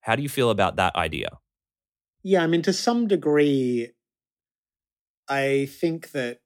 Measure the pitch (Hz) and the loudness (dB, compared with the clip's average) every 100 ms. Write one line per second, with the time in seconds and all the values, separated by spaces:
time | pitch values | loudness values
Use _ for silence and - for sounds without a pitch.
0 | - 117 143 139 120 104 95 - 92 - | -2 -2 -2 0 0 2 0 2 -2 0
1 | 80 71 50 - _ _ _ _ _ _ | -4 -4 -8 -12 _ _ _ _ _ _
2 | _ _ 185 190 165 170 165 185 - 240 | _ _ 0 2 4 0 0 0 0 0
3 | 226 190 151 147 147 139 127 120 117 _ | 0 0 2 4 4 2 0 -2 -4 _
4 | _ _ _ _ _ _ _ _ _ _ | _ _ _ _ _ _ _ _ _ _
5 | _ _ - 139 139 139 139 - 170 165 | _ _ -6 -2 0 0 -2 -2 -4 -4
6 | - 143 123 120 | -8 -6 -6 -8